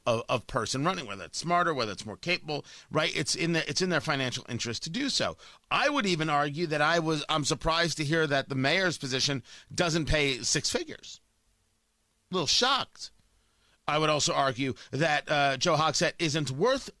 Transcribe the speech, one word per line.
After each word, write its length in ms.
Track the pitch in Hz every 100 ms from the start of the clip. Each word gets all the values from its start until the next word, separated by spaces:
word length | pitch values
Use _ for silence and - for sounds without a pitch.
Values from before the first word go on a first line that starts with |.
| 123
of, 180 | 113 -
of 180 | 123 -
person 380 | 127 107 135 160
running, 200 | 185 117
whether 200 | 98 82
it's 140 | -
smarter, 340 | 160 175 175
whether 180 | 139 107
it's 140 | 92 107
more 100 | 95
capable, 480 | 170 175 151 147 - - -
right? 220 | 156 165 -
It's 180 | - -
in 160 | 165
the, 160 | 165 147
it's 140 | 143
in 80 | 185
their 100 | 156
financial 460 | 156 139 127 117 -
interest 360 | 117 117 110
to 60 | 160
do 200 | 202 277
so. 260 | - 101 82 - - -
I 200 | 175 277
would 160 | 285 202
even 240 | 165 160
argue 380 | 147 147 143 170
that 140 | 151
I 180 | 151 170
was, 260 | 160 156 143
I'm 160 | 156
surprised 540 | 139 156 165 165 170 -
to 80 | 143
hear 200 | 165 151
that 200 | 139 -
the 80 | 135
mayor's 420 | 135 180 185 -
position 460 | 135 127 120 139 - - -
doesn't 320 | - 175 165 139
pay 360 | 156 143 123
six 260 | - 156 -
figures. 500 | - 320 - - - _ _ _ _ _ _ _ _ _ _ -
A 40 | 185
little 120 | 139
shocked. 640 | - 247 262 - - - _ _ _ _ _ _ _ -
I 120 | 151
would 120 | 156
also 240 | 147 170
argue 420 | 143 135 117 135 - -
that, 380 | 131 160 147 -
uh, 280 | 147 139 131
Joe 180 | 175 147
Hogsett 380 | 156 - 165 -
isn't 320 | 165 156 135
worth 380 | 131 233 269 - -